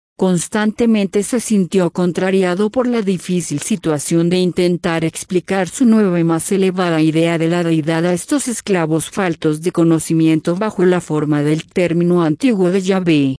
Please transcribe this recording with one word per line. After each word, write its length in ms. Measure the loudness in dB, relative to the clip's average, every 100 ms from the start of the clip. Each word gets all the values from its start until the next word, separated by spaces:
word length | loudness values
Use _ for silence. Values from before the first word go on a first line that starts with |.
| _ -4
constantemente 1080 | 0 0 -2 -2 -2 0 2 2 0 -2
se 160 | -2 -4
sintió 520 | 0 0 2 0 0
contrariado 800 | 0 -2 0 0 0 0 0 -2
por 180 | 0 0
la 140 | 0
difícil 580 | -2 -4 -2 -4 -2 -6
situación 720 | -4 -4 -2 -4 0 0 2
de 80 | 2
intentar 680 | 0 0 0 0 -2 -2
explicar 640 | -4 -6 -4 -4 -2 -4 -2
su 180 | 0 2
nueva 340 | 4 4 2
y 40 |
más 280 | 0 0 -2
elevada 500 | 0 0 0 0 2
idea 360 | 2 2 0 0
de 100 | 0
la 160 | 0
deidad 420 | 0 0 0 -2 0
a 80 |
estos 340 | -2 -2 -4 -2
esclavos 640 | -8 -2 -2 0 -2 -4
faltos 520 | -4 -4 -2 -2 -2
de 80 | -2
conocimiento 840 | 2 2 2 0 2 2 2 0 -2
bajo 300 | -4 0 2
la 160 | 0
forma 400 | -2 -4 0 0
del 240 | 0 -2 -2
término 560 | -2 0 2 2 2
antiguo 480 | 2 2 0 2 2
de 120 | 0
Yahvé 540 | 0 0 2 2 2 -2